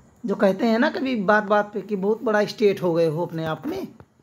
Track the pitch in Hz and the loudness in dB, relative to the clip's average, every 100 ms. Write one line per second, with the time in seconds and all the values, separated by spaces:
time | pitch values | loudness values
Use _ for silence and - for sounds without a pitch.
0 | - _ 226 196 202 190 233 226 302 339 | -20 _ -6 2 2 2 2 2 2 0
1 | 262 247 190 214 196 208 208 208 190 202 | -4 -2 2 2 4 0 0 -6 -6 -4
2 | 196 220 233 208 202 - 208 - 180 165 | -2 -2 0 0 0 2 2 2 0 2
3 | 165 151 165 165 160 156 285 381 330 - | 2 0 -4 -6 -6 -6 -6 -8 -10 -14
4 | - _ | -20 _